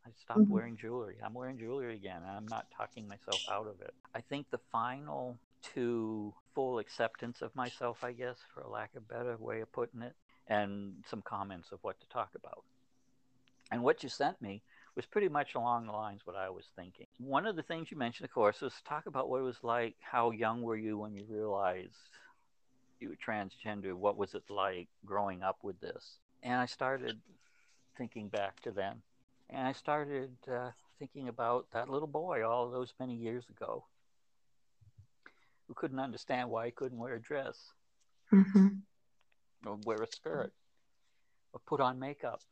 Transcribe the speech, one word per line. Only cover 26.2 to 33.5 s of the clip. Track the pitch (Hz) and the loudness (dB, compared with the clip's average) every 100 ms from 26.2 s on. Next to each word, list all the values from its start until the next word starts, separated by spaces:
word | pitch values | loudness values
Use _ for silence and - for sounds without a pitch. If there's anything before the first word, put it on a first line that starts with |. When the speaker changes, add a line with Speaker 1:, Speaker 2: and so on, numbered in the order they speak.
| _ _ | _ _
Speaker 1:
And | 123 127 | 0 0
I | 123 | 0
started | - 131 135 123 110 - - _ _ _ - _ - | 0 0 0 -2 -8 -14 -20 _ _ _ -20 _ -10
thinking | 120 117 104 | -8 -6 -4
back | 104 98 - | -2 -2 -4
to | 120 | -6
then. | 98 98 - - _ _ _ - | -2 -4 -6 -16 _ _ _ -12
And | - 131 | -4 -2
I | |
started, | 135 - 151 143 139 131 123 - | -2 0 0 0 -4 -6 -10 -6
uh, | 123 123 - - - | -4 -4 -10 -20 -16
thinking | 139 143 131 | -14 -8 -8
about | 113 117 123 - | 0 2 2 2
that | 113 127 | -4 0
little | 135 156 | -2 -2
boy | 151 180 139 110 | -2 0 2 4
all | 120 120 | 2 2
those | 127 123 - | -2 -4 -6
many | 127 | -6
years | 117 113 123 | -4 -2 -4
ago | 120 | -8